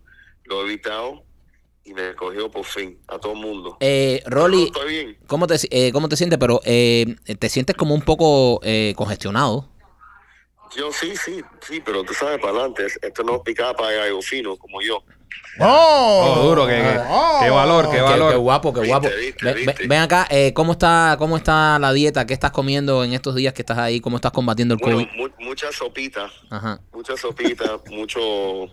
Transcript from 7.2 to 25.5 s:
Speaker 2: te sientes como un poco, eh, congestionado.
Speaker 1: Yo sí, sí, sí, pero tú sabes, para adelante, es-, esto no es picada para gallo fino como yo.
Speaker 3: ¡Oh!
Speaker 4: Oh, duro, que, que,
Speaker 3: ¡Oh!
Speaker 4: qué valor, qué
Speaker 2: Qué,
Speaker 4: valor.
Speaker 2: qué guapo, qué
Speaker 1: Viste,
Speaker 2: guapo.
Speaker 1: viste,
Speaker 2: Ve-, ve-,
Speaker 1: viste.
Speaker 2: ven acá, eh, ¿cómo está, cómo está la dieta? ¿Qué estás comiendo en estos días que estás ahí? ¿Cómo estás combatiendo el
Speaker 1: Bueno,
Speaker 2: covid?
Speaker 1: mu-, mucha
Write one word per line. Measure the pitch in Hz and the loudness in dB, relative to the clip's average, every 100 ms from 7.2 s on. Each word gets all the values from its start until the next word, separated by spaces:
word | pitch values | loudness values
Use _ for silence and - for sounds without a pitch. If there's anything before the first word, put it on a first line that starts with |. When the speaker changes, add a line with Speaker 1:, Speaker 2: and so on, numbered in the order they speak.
| - 104 | -10 -6
Speaker 2:
te | 113 | -2
sientes | - 131 190 | -2 -2 -2
como | 156 | 0
un | 151 | 0
poco, | - 156 160 139 127 120 | 0 2 4 4 4 2
eh, | 107 110 107 95 | 0 0 0 -2
congestionado. | 101 104 98 107 135 117 135 _ _ _ - - _ _ _ _ 107 127 | -4 -6 -4 0 0 -2 -6 _ _ _ -20 -20 _ _ _ _ -18 -12
Speaker 1:
Yo | 147 | -10
sí, | 143 165 | -8 -8
sí, | - - 185 - - | -8 -10 -12 -14 -20
sí, | - 160 | -14 -12
pero | 127 104 | -8 -8
tú | 92 | -6
sabes, | 98 143 143 | -6 -4 -4
para | 101 | -4
adelante, | 107 131 113 98 | -4 -4 -6 -8
es-, | - | -8
esto | - - | -10 -6
no | 117 120 | -4 -4
es | |
picada | 117 113 123 | -6 -4 -4
para | 120 110 | -4 -4
gallo | 107 104 98 | -2 -4 -6
fino | 95 131 110 95 | -6 -8 -8 -12
como | - 98 | -14 -10
yo. | 104 107 _ _ - - - - | -6 -6 _ _ -20 -20 -14 0
Speaker 3:
¡Oh! | 202 285 330 294 240 196 170 127 | 4 6 8 6 6 4 4 4
Speaker 4:
Oh, | 143 | 4
duro, | 160 127 | 4 4
que, | |
que, | 120 117 117 123 | 2 2 0 0
Speaker 3:
¡Oh! | 190 330 277 | 2 2 4
Speaker 4:
qué | 240 | 4
valor, | 135 143 165 156 | 4 6 4 4
qué | 139 | 2
Speaker 2:
Qué, | |
Speaker 4:
valor. | 131 139 160 | 4 4 4
Speaker 2:
qué | 127 | 4
guapo, | 123 143 156 | 4 2 0
qué | 123 | -2
Speaker 1:
Viste, | 113 135 | 0 2
Speaker 2:
guapo. | 143 101 | 0 -4
Speaker 1:
viste, | 127 - | -8 -4
Speaker 2:
Ve-, | 123 | -4
ve-, | 117 127 | -2 -2
Speaker 1:
viste. | 143 127 | -4 0
Speaker 2:
ven | 147 | 0
acá, | 160 175 - | 2 2 2
eh, | 139 135 | 2 2
¿cómo | 135 160 | 2 0
está, | 170 170 165 165 147 | 2 4 4 4 2
cómo | 156 160 | 0 0
está | 160 156 156 147 | 2 2 4 2
la | 139 | 2
dieta? | 135 147 143 117 | 2 2 0 -2
¿Qué | |
estás | 131 143 | -2 -2
comiendo | - 135 139 143 131 | -2 -2 -2 0 0
en | 123 | 0
estos | 127 135 131 | -4 -4 -2
días | 131 | -2
que | 127 | -4
estás | 117 117 | -6 -2
ahí? | 117 117 | 0 -2
¿Cómo | 120 120 | -2 -4
estás | 123 | -2
combatiendo | - 123 110 120 | -2 -2 0 0
el | 113 | 0
Speaker 1:
Bueno, | 120 113 | 2 0
Speaker 2:
covid? | 117 - | -2 -8
Speaker 1:
mu-, | - - | -12 -12
mucha | 120 | -14